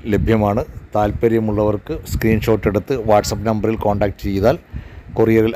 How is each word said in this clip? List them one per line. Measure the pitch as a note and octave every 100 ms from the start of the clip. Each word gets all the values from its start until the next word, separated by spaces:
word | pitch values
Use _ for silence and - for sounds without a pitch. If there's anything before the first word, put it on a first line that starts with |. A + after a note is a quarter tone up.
| -
ലഭ്യമാണ്. | G2+ G#2+ A2 G#2 G#2 - - - G#2
താല്പര്യമുള്ളവർക്ക് | G#2+ G2+ A#2 A2+ A2 G#2 G#2+ G#2 - D3+ -
സ്ക്രീൻഷോട്ട് | - A2+ A2 A#2 G#2+ G#2+
എടുത്ത് | G2+ - C3+ G#2+
WhatsApp | G#2 G#2 G2+ G#2
നമ്പറിൽ | A2 G#2+ A2 G#2
കോൺടാക്റ്റ് | G2+ G#2 - G2+
ചെയ്താൽ | G2 G#2+ E3+ - - - - - -
കൊറിയറിൽ | A2+ A2+ A2